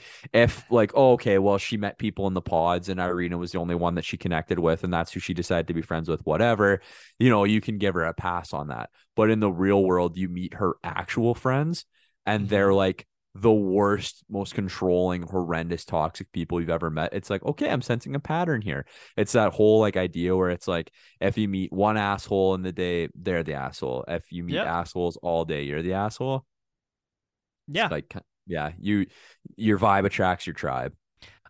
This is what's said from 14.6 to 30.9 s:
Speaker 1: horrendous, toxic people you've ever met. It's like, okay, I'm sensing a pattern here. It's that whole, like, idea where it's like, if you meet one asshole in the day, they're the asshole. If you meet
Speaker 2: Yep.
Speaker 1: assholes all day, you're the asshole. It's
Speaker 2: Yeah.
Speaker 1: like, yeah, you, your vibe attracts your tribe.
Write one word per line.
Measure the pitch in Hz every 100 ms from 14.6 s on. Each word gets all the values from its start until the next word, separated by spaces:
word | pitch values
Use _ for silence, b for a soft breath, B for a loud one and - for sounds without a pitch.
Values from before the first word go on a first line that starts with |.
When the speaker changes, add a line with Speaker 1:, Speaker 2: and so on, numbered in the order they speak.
| 95 - 92 90 90 90
Speaker 1:
horrendous, | 85 92 85 82 85 85
toxic | - 85 78 - -
people | 87 80 87
you've | 82
ever | 82 82
met. | 78 82
It's | 98 -
like, | 98
okay, | - 151 -
I'm | 131
sensing | - 120 139 143
a |
pattern | - 160 175 123
here. | 104 69 B B B -
It's | 107
that | 117 104
whole, | - 107 110
like, | 107 95
idea | 92 85 87 92
where | 90
it's | 87 -
like, | 85 80 b b b
if | 95 -
you | 104
meet | 95 90
one | 92 104 107
asshole | 101 98 - 101 95 92
in |
the | 92
day, | 87 90 87 80
they're | - 95 87
the | 78 71
asshole. | 65 - 65 64 -
If | 85 -
you | 87 87
meet |
Speaker 2:
Yep. | 165 -
Speaker 1:
assholes | 85 85 90 87 80
all | 87 82
day, | 82 76
you're | 71 76
the | 87 95
asshole. | 107 - 131 131 - _ _ _ _ _ _ _ _ _ _ _ -
It's | 165
Speaker 2:
Yeah. | 226
Speaker 1:
like, | 78 - 92 - _ -
yeah, | 82 76 87
you, | 92 104 92 b b b - -
your | 110 98
vibe | 107 98 95
attracts | - 92 87 -
your |
tribe. | 78 76 64 65